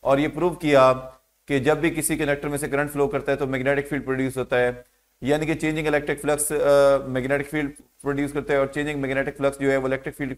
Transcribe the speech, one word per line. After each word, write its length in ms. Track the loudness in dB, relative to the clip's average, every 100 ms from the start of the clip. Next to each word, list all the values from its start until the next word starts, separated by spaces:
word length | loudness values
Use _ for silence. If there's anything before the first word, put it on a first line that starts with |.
और 160 | 2 2
ये 80 | 2
प्रूव 260 | 0 -2
किया 380 | 0 4 6 6 4 -6 -20 _ _ -2
कि 120 | 0
जब 200 | 2 2
भी 100 | 0
किसी 260 | -2 -4 -2
कनेक्टर 320 | -2 -2 -4
में 100 | -6
से 100 | -4
करंट 220 | -2 -2
फ्लो 160 | 0 0
करता 260 | 0 -2
है 60 | -2
तो 80 | -2
मैग्नेटिक 420 | -2 0 0 -2
फील्ड 160 | -6
प्रोड्यूस 320 | -2 -2 -2 -2
होता 200 | -2 2
है, 280 | 0 -2 -16 _ _ _
यानी 240 | -2 0 0
कि 80 |
चेंजिंग 320 | -2 -2 -2 0
इलेक्ट्रिक 340 | -2 -2 -4
फ्लक्स, 320 | -2 -2 -2
अ, 460 | 0 4 6 6 4 0
मैग्नेटिक 400 | -4 -2 -2 -2
फील्ड 240 | -4 -4 -8 _ _
प्रोड्यूस 300 | -6 -2 -2
करता 220 | -4 0
है 60 | 0
और 60 | 0
चेंजिंग 340 | -2 -4 -4
मैग्नेटिक 360 | -2 -2 -4 -2
फ्लक्स 220 | -2 0
जो 120 | 0
है 60 | 0
वो 120 | 0
इलेक्ट्रिक 260 | -4 -6
फील्ड 200 | -8 -8